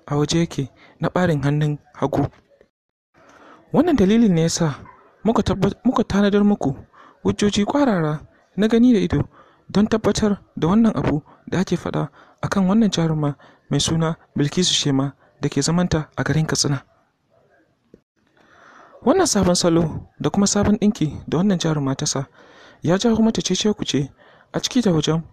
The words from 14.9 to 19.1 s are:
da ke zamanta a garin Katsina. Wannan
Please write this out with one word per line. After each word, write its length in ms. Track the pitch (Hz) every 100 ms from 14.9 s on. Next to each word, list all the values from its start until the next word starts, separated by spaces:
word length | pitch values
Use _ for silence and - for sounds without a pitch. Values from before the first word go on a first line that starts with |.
| 135 135 - _ _
da 60 | 139
ke 100 | -
zamanta 460 | 139 165 180 160 151 -
a 60 |
garin 240 | 135 147 156
Katsina. 380 | 139 151 139 - _ _ _ _ _ _ _ _ _ _ - _ _ _ _ _ _ - - - -
Wannan 240 | 226